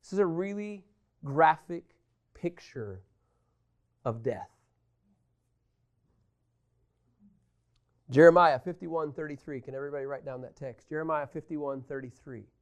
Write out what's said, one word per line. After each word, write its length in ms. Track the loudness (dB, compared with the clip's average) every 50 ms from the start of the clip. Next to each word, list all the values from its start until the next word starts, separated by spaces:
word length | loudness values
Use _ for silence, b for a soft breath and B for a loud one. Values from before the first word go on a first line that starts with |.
This 120 | _ -6 0
is 60 | 0
a 60 | 2
really 600 | 2 0 -2 -4 -6 -6 -8 -8 -10 -12 -14 -16 _ _ _ _ _ _ _ -10
graphic 720 | -4 2 4 6 6 4 2 -4 -10 -10 -10 -10 _ _ _ _ _ _ _ _ _ _
picture 720 | -6 -6 -6 -6 -6 -20 -16 -12 -10 -10 -10 -10 -14 -16 _ _ _ _ _ _ _ _ _ _ _ _ _ _ _ _ _ _ _ _
of 200 | -6 -6 -2 -4
death. 260 | -4 -4 -4 -8 -16 _ _ _ _ _ _ _ _ _ _ _ _ _ _ _ _ _ _ _ _ _ _ _ _ _ _ _ _ _ _ _ _ _ _ _ _ _ _ _ _ _ _ _ _ _ _ _ _ _ _ _ _ _ _ -20 -20 _ _ _ _ _ _ _ _ _ _ _ _ _ _ _ 0
Jeremiah 500 | 8 10 10 12 12 10 6 6 4 2
fifty-one 540 | -4 -8 -12 -10 -12 -8 -6 -6 -6 -6 -8
thirty-three. 480 | -10 -10 -12 -12 -14 -14 -12 -12 -12
Can 140 | -12 -12 -12
everybody 300 | -10 -10 -8 -8 -8 -8
write 200 | -8 -10 -10 -10
down 160 | -12 -12 -12
that 140 | -14 -16 -16
text? 340 | -14 -14 -14 -14 -16 -14 _
Jeremiah 380 | -8 -6 -4 -2 -2 -2 -4 -6
fifty-one 560 | -10 -12 -10 -8 -8 -6 -6 -6 -6 -8 -8
thirty-three. 640 | -10 -10 -10 -10 -12 -18 -20 -18 -16 -16 -16 -16 -18 _ _